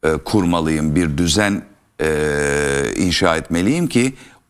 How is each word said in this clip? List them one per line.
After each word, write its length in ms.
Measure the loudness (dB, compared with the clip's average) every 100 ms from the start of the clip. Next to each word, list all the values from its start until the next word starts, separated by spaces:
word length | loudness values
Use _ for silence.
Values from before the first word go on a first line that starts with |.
e, 100 | 0 -2
kurmalıyım, 760 | 0 0 2 0 0 0 0
bir 240 | 0 0 0
düzen, 440 | 0 2 0 0 -6 -20 _ _
e, 920 | -2 0 0 0 0 0 0 0 -2 -2
inşa 400 | -2 2 0 0
etmeliyim 500 | -2 -2 0 0 0
ki 280 | 0 -2 -4 -20 -20 _